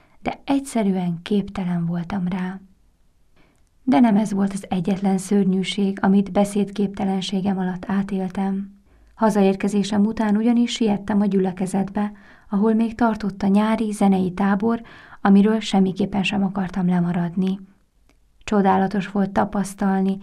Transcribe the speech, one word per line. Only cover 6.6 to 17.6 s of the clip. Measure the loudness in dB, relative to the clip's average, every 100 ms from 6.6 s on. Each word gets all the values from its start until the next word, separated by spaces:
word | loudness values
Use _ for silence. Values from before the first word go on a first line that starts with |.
| -4 -2 -4 -4 -4 -4 -4 -4 -2 -2
alatt | -4 -6 -4
átéltem. | -4 -2 -4 -4 -4 -4 -4 -8 -14 _ _ _ -2
Hazaérkezésem | 2 4 4 2 0 0 0 2 2
után | 0 0 2
ugyanis | 2 2 2
siettem | 0 0 0 0 0
a | 2
gyülekezetbe, | 2 0 -2 -2 -2 -2 -4 -6 -8 -20 -20 -6
ahol | 0 2
még | 2 0 0
tartott | 0 0 -4 -2
a | 2
nyári | 2 2 0 -2
zenei | 0 2 2 0
tábor, | -2 0 0 0 -2 -6 -20 -20 -2
amiről | 4 6 6 2
semmiképpen | 0 2 2 0 -2 -2
sem | -2 0
akartam | -2 -2 -4 -2 0
lemaradni. | 2 0 -2 -2 -2 -2 -4